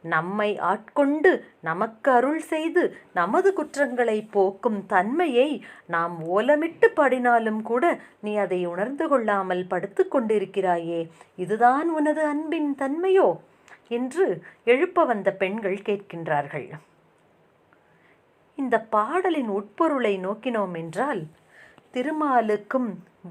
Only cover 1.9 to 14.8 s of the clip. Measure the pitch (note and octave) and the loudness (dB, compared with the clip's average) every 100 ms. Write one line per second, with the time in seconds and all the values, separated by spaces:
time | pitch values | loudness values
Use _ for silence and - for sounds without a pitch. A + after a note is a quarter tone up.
1.9 | - - B3 B3+ D#4+ D#4 D#4+ D#4+ E4 A#3 | -2 2 4 4 0 -4 -4 -2 0 0
2.9 | - - F#3 F3 C#4+ F#4+ F#4+ D4 C4+ C#4 | -2 -8 -2 0 2 2 0 -2 -2 -2
3.9 | B3 A#3 G#3+ G#3+ G3+ F#3+ G3 B3 G#3 F#3 | 0 0 0 -2 2 2 0 -2 -2 0
4.9 | G3 G3 D4 F4 A#3+ C#4+ A#3 - - - | 0 2 0 2 2 2 0 -10 -20 -6
5.9 | E3+ E3+ F3 D#3+ F#3+ A#3+ D4 E4 E4+ A#4 | -4 -2 -4 -2 0 4 2 0 2 2
6.9 | A#4 C#4 B3+ B3 A#3+ A3+ A3 A3 A#3 E4+ | 4 2 2 4 2 2 -4 -2 0 0
7.9 | C#4+ - _ G#3 G#3 G3 F3+ F3 E3+ G#3+ | 0 -6 _ -6 -2 -2 -2 -2 -4 -4
8.9 | C#4 D#4+ C#4 G#3+ G3+ F#3+ F3+ F#3 F#3 F#3+ | -4 0 0 2 0 0 -4 -4 -4 -2
9.9 | - F#4 C#4+ A3 G#3+ F#3+ G3 F#3 F3 E3 | -2 0 0 0 0 -2 -2 0 0 -2
10.9 | E3+ E3 - - - F3+ G#3+ A#3+ C4+ E4 | -6 -6 -12 -20 -10 -6 2 4 4 0
11.9 | D#4 D4+ D4+ D4+ D4 D#4 D#4+ D4 C4+ C4+ | 0 0 0 0 -2 -4 -2 -2 -2 -4
12.9 | D4+ F#4 F#4+ C4 D#3+ - _ _ - - | -2 2 4 4 2 -6 _ _ -20 -8
13.9 | A#3 B3+ D4 F#4 E3+ - - - B3+ | -6 -4 0 0 -2 -8 -4 2 4